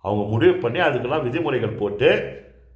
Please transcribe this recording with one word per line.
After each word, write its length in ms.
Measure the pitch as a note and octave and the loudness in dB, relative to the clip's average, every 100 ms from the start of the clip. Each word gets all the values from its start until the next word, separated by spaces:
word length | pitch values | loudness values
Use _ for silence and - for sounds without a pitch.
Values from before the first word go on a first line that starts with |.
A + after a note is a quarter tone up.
அவங்க 220 | F#2+ G#2 G#2 | -4 -2 0
முடிவு 260 | A2+ E3+ | 4 4
பண்ணி 260 | F3 A#2 D#3 | 4 0 0
அதுக்கெல்லாம் 420 | D#3+ B2+ B2 D#3 | 0 0 -2 -2
விதிமுறைகள் 560 | B2+ D#3 D3+ B2+ G#2+ G#2 | -2 -2 -2 -2 -2 -2
போட்டு 640 | G2+ G2+ C#3+ G2+ F2 - - - - | -4 2 2 2 -2 -12 -20 -20 -20